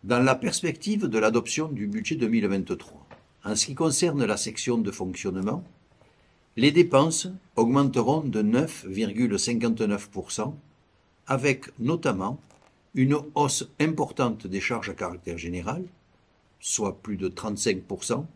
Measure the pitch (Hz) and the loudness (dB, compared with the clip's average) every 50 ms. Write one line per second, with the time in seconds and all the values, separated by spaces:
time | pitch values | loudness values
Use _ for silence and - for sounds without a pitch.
0 | - 101 120 123 247 - 131 131 - 214 - - - 165 147 - - 202 214 202 | 0 0 2 4 4 4 4 2 0 -4 -4 -2 -4 -4 -4 -4 -4 -2 -2 -2
1 | 190 143 107 110 107 107 110 120 113 - - - 156 160 147 113 104 104 101 110 | -2 0 0 4 4 4 4 2 0 0 -4 -4 -4 -4 -4 -4 -4 -4 -4 -4
2 | 107 - 160 143 123 110 113 117 104 101 98 98 92 - - - - - - - | -4 -4 -2 -2 0 2 2 2 2 2 0 -2 -2 -4 -6 -8 -8 -16 -20 -20
3 | - _ - - _ _ _ _ _ 98 107 107 - - 139 131 160 160 135 - | -20 _ -20 -20 _ _ _ _ _ -4 -2 -2 -2 -2 -2 0 0 0 2 2
4 | - 175 151 143 123 104 104 98 - 107 110 - - - 120 117 110 98 98 - | 2 2 2 2 0 0 0 -2 -2 -6 -6 -6 -2 0 0 0 0 -2 -4 -6
5 | 95 92 92 - - 98 90 95 92 104 127 175 180 - - _ _ _ _ _ | -6 -6 -6 -6 -6 -4 -4 -2 -2 -2 -4 -4 -8 -12 -20 _ _ _ _ _
6 | _ _ _ _ _ _ _ _ _ _ _ - 117 147 147 165 175 170 139 135 | _ _ _ _ _ _ _ _ _ _ _ 2 2 4 6 6 6 8 8 6
7 | 143 165 160 - - 190 185 190 _ _ _ - 113 117 123 139 143 131 110 123 | 6 6 2 -2 -4 -6 -8 -12 _ _ _ 2 4 4 6 4 4 4 2 2
8 | 113 120 143 160 151 139 98 107 107 104 113 123 156 160 - - - 98 95 98 | 2 2 2 2 0 0 0 2 2 4 4 4 2 2 -2 -10 -10 -8 -4 -2
9 | 110 101 113 110 123 117 101 98 - - 120 113 113 117 110 113 110 101 101 101 | -2 -2 0 0 0 0 2 0 0 0 0 0 0 0 0 0 0 0 0 -2
10 | - - - 98 90 - - - 90 139 151 - - _ _ _ _ _ _ _ | -4 -8 -10 -10 -8 -8 -6 -4 -4 -6 -6 -10 -16 _ _ _ _ _ _ _
11 | _ _ _ _ _ - 131 135 120 147 135 135 - - - - 117 123 165 170 | _ _ _ _ _ -2 -2 2 2 2 2 0 -2 -18 -10 -4 -2 0 0 0
12 | - 147 110 92 92 101 131 151 - _ _ - _ - _ _ _ _ _ 131 | 0 0 0 0 -2 -4 -4 -6 -12 _ _ -20 _ -20 _ _ _ _ _ 2
13 | 131 135 143 151 143 151 - 147 147 135 135 - 135 - - _ 151 156 160 151 | 4 4 4 2 0 -2 0 0 2 2 2 -2 -6 -8 -2 _ 0 0 2 0
14 | 151 135 - - 135 120 110 - - 95 92 98 - - 127 113 - 104 90 - | -2 -4 0 -2 0 0 0 -4 -8 -6 -6 -4 -2 -2 -2 -2 -4 -8 -8 -6
15 | 104 87 87 90 - - 85 85 85 85 87 90 85 104 135 170 185 175 - _ | -6 -8 -8 -10 -10 -8 -8 -8 -6 -6 -6 -6 -4 -4 -4 -4 -6 -10 -14 _
16 | _ _ _ _ _ _ _ _ _ _ _ _ - - - - 107 98 95 - | _ _ _ _ _ _ _ _ _ _ _ _ -8 -6 -2 -2 -2 -2 -4 -6
17 | - - 104 92 95 92 87 - - 110 104 101 - 120 101 92 - - 101 90 | -8 -8 -6 -4 -4 -4 -4 -4 -6 -6 -4 -2 0 0 0 -2 -2 -8 -10 -8
18 | - - 117 127 151 165 - | -4 -4 -4 -4 -4 -8 -12